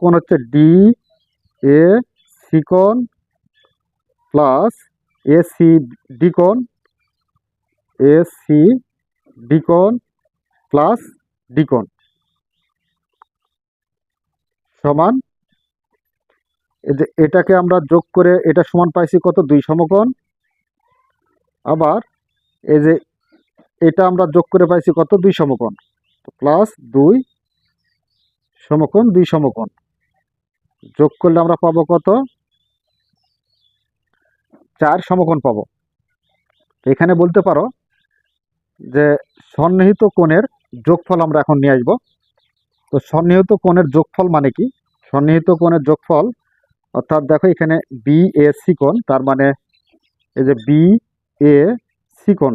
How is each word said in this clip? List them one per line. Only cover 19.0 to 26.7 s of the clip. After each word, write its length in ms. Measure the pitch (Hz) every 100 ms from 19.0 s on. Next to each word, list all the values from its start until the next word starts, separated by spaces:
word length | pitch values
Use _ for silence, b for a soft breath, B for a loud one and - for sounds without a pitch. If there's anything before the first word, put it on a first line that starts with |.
| 170 175 180
কত? 100 | 165 143
দুই 100 | 147 -
সমকোণ। 380 | 160 160 196 240 - _ _ _ _ _ _ _ _ _ _ _ _ _ _ -
আবার 280 | 160 151 196 - _ _ _ _ _
এই 160 | - 151
যে 100 | 151 165 _ _ _ _ _ _ _ -
এটা 200 | 165 160 185
আমরা 140 | 180 175
যোগ 120 | 165 -
করে 140 | 185 170
পাইছি 200 | 175 175 156
কত? 120 | 160 196
দুই 80 | 190 180
সমকোণ, 320 | 147 123 117 101 _ _ _ _ - -
প্লাস 280 | 143 160 220